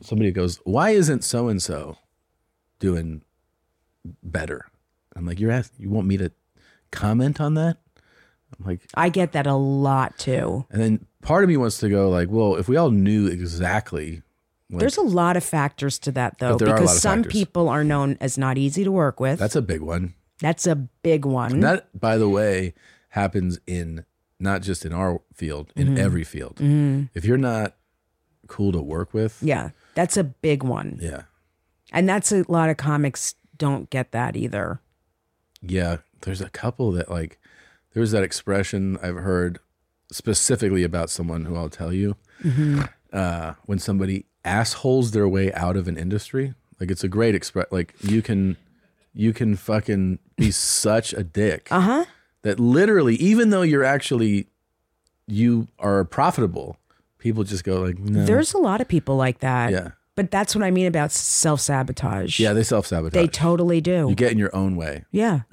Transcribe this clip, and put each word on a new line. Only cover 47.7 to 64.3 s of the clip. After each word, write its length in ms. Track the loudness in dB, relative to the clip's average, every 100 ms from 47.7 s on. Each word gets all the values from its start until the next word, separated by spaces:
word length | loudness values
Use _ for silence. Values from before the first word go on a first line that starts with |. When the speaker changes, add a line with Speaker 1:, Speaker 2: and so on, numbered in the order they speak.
Speaker 1:
like, 220 | -4 -4 -6
you 200 | 0 0
can, 340 | 2 0 0 -2 _ _ _ _ _
you 200 | -2 0
can 220 | 0 0 -2
fucking 640 | 0 -2 0 0 0 -2 _ 0
be 140 | 0
Speaker 2:
<laughs> 0 |
Speaker 1:
such 640 | 0 -2 0 2 0 0
a 100 | -6
dick 440 | -6 0 0 0 -2
Speaker 2:
Uh-huh. 360 | 2 4 2 -2 _ _ _
Speaker 1:
that 180 | -4 2
literally, 560 | 4 4 6 6 4 4
even 320 | 4 6 4
though 100 | 4
you're 220 | 4 4
actually, 640 | 4 2 0 0 2 2 -2 _ _ _ _ _ _ _ -6
you 400 | 2 2 2 -2 -6
are 260 | 0 0 0
profitable, 720 | 0 0 2 -2 -2 -10 -16 _ _ _ _
people 240 | -4 -2
just 200 | -2 -4
go 180 | -2 -2
like, 180 | -2 -4
"No." 260 | 0 2 4
Speaker 2:
There's 280 | 4 2
a 40 | 2
lot 240 | 0 0
of 60 | 0
people 280 | 0 0 0
like 220 | 0 0
that. 320 | 0 0 0
Speaker 1:
Yeah. 180 | -2 -4 -16 _ -4
Speaker 2:
But 160 | -2
that's 240 | 0 0 0
what 80 |
I 80 | 0
mean 160 | 2 2
about 180 | 0 -2
s-, 60 | -2
self-sabotage. 1200 | -2 0 2 0 0 -2 -2 -4 -4 -4 -4 2
Speaker 1:
Yeah, 140 | 2
they 100 | 4
self-sabotage. 500 | 2 0 0 -2 0
Speaker 2:
They 140 | 2 2
totally 520 | 2 0 2 2 2
do. 260 | 2 0 2
Speaker 1:
You 60 | 2
get 160 | 2